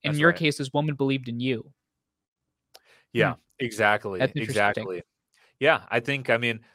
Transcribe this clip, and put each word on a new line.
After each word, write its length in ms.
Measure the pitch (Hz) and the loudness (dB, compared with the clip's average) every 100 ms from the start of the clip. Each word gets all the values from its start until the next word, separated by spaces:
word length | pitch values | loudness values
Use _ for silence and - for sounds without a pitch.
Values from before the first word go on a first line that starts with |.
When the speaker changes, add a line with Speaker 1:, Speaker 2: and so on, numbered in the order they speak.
Speaker 1:
In 100 | - | -4
Speaker 2:
That's 80 | 147 | 4
Speaker 1:
your 100 | 165 | 4
Speaker 2:
right. 80 | 175 | 4
Speaker 1:
case, 200 | 156 - | 0 0
this 140 | 131 | -2
woman 220 | 143 151 | -2 -2
believed 340 | 139 135 135 127 | 0 0 0 -4
in 120 | 117 | -4
you. 320 | 131 113 - _ _ _ _ _ _ _ _ _ _ - _ _ _ | -4 -4 -8 _ _ _ _ _ _ _ _ _ _ -20 _ _ _
Speaker 2:
Yeah, 220 | 120 101 | 0 0
Speaker 1:
Hmm. 60 | - _ - | -2 _ -8
Speaker 2:
exactly. 600 | 123 107 104 104 104 95 | -6 2 2 2 -2 -2
Speaker 1:
That's 120 | 135 | -2
interesting. 200 | 147 110 | -2 -2
Speaker 2:
Exactly. 500 | 104 101 104 104 87 - _ _ _ _ - | 2 2 0 -6 -8 -12 _ _ _ _ -2
Yeah, 240 | 143 160 - | 2 2 0
I 100 | 117 | -4
think, 280 | 127 139 123 | -2 -4 0
I 60 | 117 | 0
mean, 240 | 120 113 - | 0 -4 -10